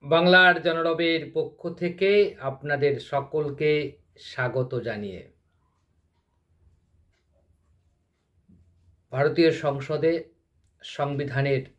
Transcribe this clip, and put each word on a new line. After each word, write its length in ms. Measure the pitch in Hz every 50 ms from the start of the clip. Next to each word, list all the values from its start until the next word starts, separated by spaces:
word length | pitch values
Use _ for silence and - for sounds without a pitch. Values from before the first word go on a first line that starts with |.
| -
বাংলার 580 | 143 151 165 170 180 180 185 185 180 175 170
জনরবের 720 | 165 170 165 165 165 165 165 160 170 165 165 160 151 139 -
পক্ষ 360 | 160 156 - - _ - 180
থেকে 680 | 175 - 180 175 175 - 190 196 202 208 202 175 - -
আপনাদের 600 | 135 139 139 - - 147 147 139 139 143 135 120
সকলকে 920 | - - - 139 135 - - 156 151 147 139 139 151 151 151 151 147 143 - _ _ _ _ _
স্বাগত 560 | - - - - 127 127 - 131 127 127 135
জানিয়ে 520 | 120 110 117 107 104 104 101 92 82 71 - _ _ _ _ _ _ _ _ _ _ _ _ _ _ _ _ _ _ _ _ _ _ _ _ _ _ _ _ _ _ _ _ _ _ _ _ _ _ _ _ _ _ _ _ _ _ _ _ _ _ _ _ _ _ _ _ _ _ _ _ _ _ _ _ _ _ _ _ _ _ _ _ _ _ _ _ -
ভারতীয় 380 | 131 143 151 - - 170 160
সংসদে 760 | 160 - - 147 139 139 135 - 156 151 147 160 165 165 165 - _ _ _ _ _ _ _ _ _ _
সংবিধানের 920 | - - - - 147 143 143 139 147 131 131 139 139 143 139 131 131 - _